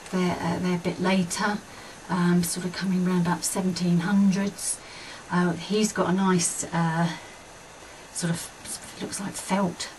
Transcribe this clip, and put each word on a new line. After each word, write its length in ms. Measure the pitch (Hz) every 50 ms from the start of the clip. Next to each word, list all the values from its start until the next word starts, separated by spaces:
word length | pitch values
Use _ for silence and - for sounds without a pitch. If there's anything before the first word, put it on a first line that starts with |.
| - -
They're, 260 | - 185 180 175 170 -
uh, 180 | - 170 175 175
they're 180 | 180 180 180
a 20 | 170
bit 200 | - 180 170 -
later, 600 | 180 185 190 190 175 170 - - 208 208 208 214 - - - - - - - - - -
um, 320 | 175 180 175 175 175 175
sort 240 | 170 - - 180 175
of 80 | 180 -
coming 320 | - 180 190 180 185 180
round 160 | 180 185 180
about 220 | 170 175 220 - -
seventeen 560 | - - 208 185 185 175 - 180 175 175 170
hundreds. 800 | 165 196 202 196 202 196 175 196 196 208 - - - - - - - - - - - - - - - -
Uh, 240 | 175 180 180 175 165
he's 400 | 165 - - 196 214 214 202 -
got 160 | 185 160 170
a 40 | 180
nice, 500 | 190 190 190 185 175 170 - - - - - -
uh, 360 | 170 170 165 160 165 170 170 165 - - - - - - - - - - - - - - - - - - - -
sort 180 | - 175 170
of, 180 | 170 - - - - - - - - - - - - -
looks 200 | - - - -
like 140 | 196 190 165
felt 560 | - - - 190 196 196 175 170 - - - -